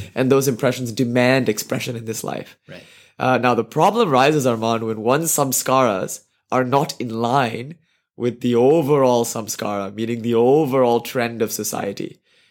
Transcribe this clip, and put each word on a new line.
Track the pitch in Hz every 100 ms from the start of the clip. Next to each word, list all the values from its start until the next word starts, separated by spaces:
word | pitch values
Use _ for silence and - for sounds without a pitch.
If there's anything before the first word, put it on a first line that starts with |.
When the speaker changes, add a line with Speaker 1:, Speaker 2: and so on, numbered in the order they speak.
| -
Speaker 1:
and | - 131
those | 135 135
impressions | 117 127 127 123
demand | 104 120 123 123 135 110
expression | 104 - 123 123 117
in | 113
this | 110
life. | 101 - - - -
Speaker 2:
Right. | 90 - - _ -
Speaker 1:
Uh, | 123 127
now, | 123
the | 117
problem | 110 151 185 214 208
rises, | 131 139 156 127
Armand, | 113 113 113 113
when | 110
one's | 110 139 165
samskaras | - 135 123 - 131 123 95 - - _ _ _
are | 123
not | 127 139 139 -
in | 123 113
line | 117 139 120 107 135 165 _ _ _ -
with | 120 113
the | 123
overall | 117 127 165 139 147 131 120
samskara, | 117 120 104 - 107 101 98
meaning | 101 113 120
the | 113
overall | 113 123 143 147 135 120 117
trend | 117 131 117 113
of | 110
society. | - 107 - 101 101 - - _ _ _